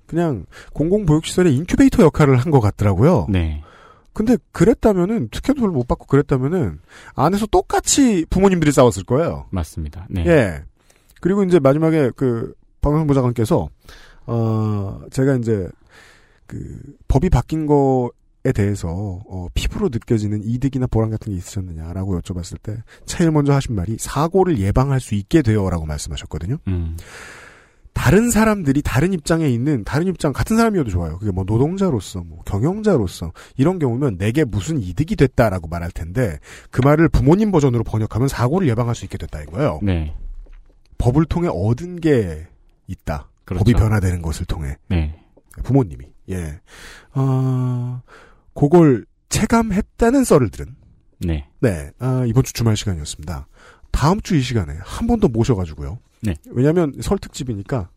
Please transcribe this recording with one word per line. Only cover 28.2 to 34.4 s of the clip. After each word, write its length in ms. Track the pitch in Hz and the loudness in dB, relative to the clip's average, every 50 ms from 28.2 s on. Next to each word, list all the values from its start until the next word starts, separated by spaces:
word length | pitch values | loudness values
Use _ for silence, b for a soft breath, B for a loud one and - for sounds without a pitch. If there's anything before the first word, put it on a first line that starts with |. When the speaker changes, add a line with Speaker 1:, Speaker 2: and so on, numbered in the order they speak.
| 233 240 - | 6 4 2
Speaker 1:
사람들이 500 | 208 220 220 214 208 180 135 131 147 143 | 2 2 2 2 0 0 0 0 0 0
다른 300 | - - 127 147 185 196 | 0 0 0 0 0 0
입장에 360 | 160 - - 170 165 165 143 | -2 -2 0 0 2 2 2
있는, 360 | 120 117 123 151 151 117 98 | 0 0 0 0 0 -2 -2
다른 240 | - - 147 175 190 | -2 -2 -2 -2 -2
입장, 240 | 170 - - 151 131 | -2 -2 -2 -4 -2
같은 240 | - - - 220 | -2 -2 0 2
사람이어도 340 | 226 233 226 208 180 143 110 | 2 2 2 2 0 -2 -2
좋아요. 280 | 90 87 85 78 78 92 | -2 -4 -4 -4 -6 -6
그게 120 | 104 104 | -4 -4
뭐 140 | 90 95 95 | -2 -2 -2
노동자로서, 800 | 92 110 117 139 156 185 196 196 185 139 104 - - - 92 87 | 0 0 2 2 0 0 -2 -2 0 -2 -2 -4 -6 -12 -12 -12
뭐 180 | 82 78 82 - | -12 -16 -16 -10
경영자로서 880 | - - 101 113 165 190 220 214 214 185 131 101 85 - - 87 80 - B B B B | -6 -4 -2 -2 -2 -2 -2 0 2 2 2 0 -2 -6 -8 -12 -12 -12 B B B B
이런 220 | B 135 165 190 185 | B 0 0 0 0
경우면 400 | 151 123 113 127 151 135 98 85 | -2 -2 -2 0 -2 -2 -2 -2
"내게 240 | 98 110 120 156 | -2 -2 0 0